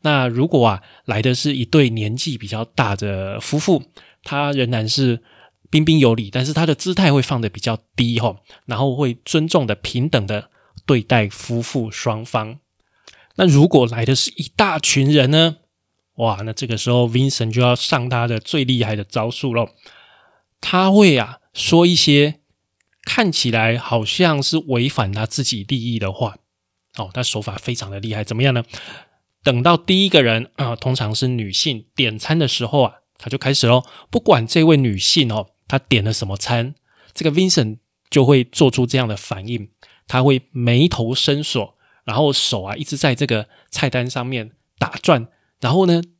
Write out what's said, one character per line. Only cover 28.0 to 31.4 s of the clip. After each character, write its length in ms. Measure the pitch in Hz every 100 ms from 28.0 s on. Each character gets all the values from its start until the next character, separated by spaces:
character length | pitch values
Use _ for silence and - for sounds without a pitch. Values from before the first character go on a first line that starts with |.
| 107
害， 80 | 107
怎 140 | 104 110
么 60 |
样 100 | 135
呢？ 100 | 123 113 - - - _ _ _ _
等 200 | - 123
到 160 | 135 170
第 260 | - 190
一 60 | 196
个 120 | 175
人， 280 | 123 113 127 -
啊， 200 | 131 117
通 180 | 131
常 200 | 127 104
是 120 | 110 131
女 240 | 123